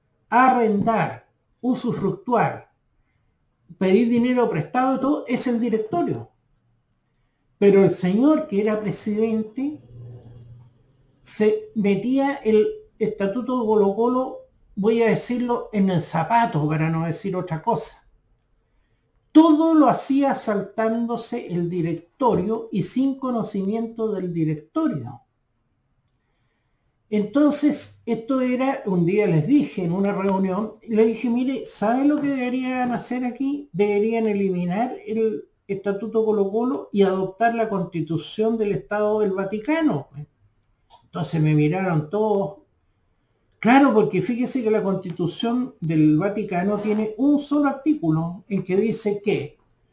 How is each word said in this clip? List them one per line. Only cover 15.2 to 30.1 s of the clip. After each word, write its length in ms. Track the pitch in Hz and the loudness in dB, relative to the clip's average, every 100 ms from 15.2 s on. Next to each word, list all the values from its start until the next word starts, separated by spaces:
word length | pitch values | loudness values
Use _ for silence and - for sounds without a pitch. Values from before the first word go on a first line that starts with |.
| - 240 240 233 - | -2 -4 -2 -4 -2
en 160 | 208 190 | 0 2
el 120 | 165 | 0
zapato, 680 | - 170 160 233 233 151 151 | -2 -4 0 0 2 0 -2
para 220 | 156 160 | 0 -2
no 160 | 160 170 | -2 -4
decir 300 | - 196 180 | -6 -6 -6
otra 260 | 180 156 | -6 -4
cosa. 460 | 233 147 - - _ _ _ _ _ _ _ _ _ _ _ _ _ | -2 -2 -4 -16 _ _ _ _ _ _ _ _ _ _ _ _ _
Todo 440 | 311 330 302 330 311 | 6 8 6 4 6
lo 120 | 254 | 4
hacía 460 | - - 277 269 | 2 0 2 2
saltándose 1200 | - - 196 190 - 220 233 233 226 - 240 - | 0 -2 -4 -4 -2 -2 -2 -2 -6 -6 -8 -6
el 160 | 175 170 | -4 -2
directorio 960 | 180 165 156 - _ 240 175 196 226 - | -2 -2 -4 -10 _ 0 2 0 -4 -4
y 100 | 196 | -4
sin 380 | - 254 269 262 | -2 0 -2 -2
conocimiento 920 | 254 233 - 196 190 226 226 233 220 | -4 -4 -4 -4 -4 -4 -6 -4 -4
del 220 | 190 185 | -4 -4
directorio. 880 | 165 156 151 - 311 311 156 113 - _ _ _ _ _ _ _ _ _ _ _ _ _ _ _ _ _ _ _ | -2 -2 -4 -6 -4 -2 -4 -10 -16 _ _ _ _ _ _ _ _ _ _ _ _ _ _ _ _ _ _ _
Entonces, 880 | 208 - 285 294 285 294 - - - - | -2 0 4 4 4 0 0 -8 -12 -6
esto 340 | 226 - 262 | -4 -2 0
era, 400 | 254 254 262 226 208 | 0 0 0 -2 -2
un 180 | 180 170 | 0 2
día 220 | 208 202 | 2 2
les 180 | 160 165 | 2 4
dije 380 | 285 - - | 2 2 -2
en 80 | 170 | -2
una 220 | 185 196 | 0 -2